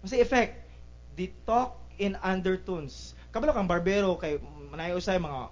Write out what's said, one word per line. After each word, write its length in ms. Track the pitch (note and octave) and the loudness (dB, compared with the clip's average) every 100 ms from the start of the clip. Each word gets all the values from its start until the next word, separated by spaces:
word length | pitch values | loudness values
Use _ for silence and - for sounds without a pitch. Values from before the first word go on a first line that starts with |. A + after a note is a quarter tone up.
Unsay 160 | F#3+ B3 | 0 4
effect? 360 | A#3 B3+ A3 - - - - - - D#3 | 6 6 4 0 -14 -16 -16 -16 -12 -6
"They 140 | F3+ - | -6 -4
talk 320 | - A#3 B3+ - - - | 2 2 2 -4 -10 -2
in 160 | G3+ F#3+ | -2 0
undertones." 880 | F#3 F#3+ F#3 F#3 - F3 C#3 - - - - A3+ | 0 0 2 0 -2 -4 -6 -10 -14 -16 -8 0
Kabalo 160 | D4 | 2
kang 160 | A#3 F#3 | 2 4
barbero 480 | F3 F3 G3+ F#3+ F3 | 2 4 4 4 2
kay 240 | D#3+ D3 - D3+ C#3+ | 0 -2 -4 -12 -12
manayo 240 | D3 E3+ F3+ | -6 -4 -2
usay 240 | F#3+ F#3 | 2 0
mga 320 | D#3 C3+ A#2 | 0 -4 -8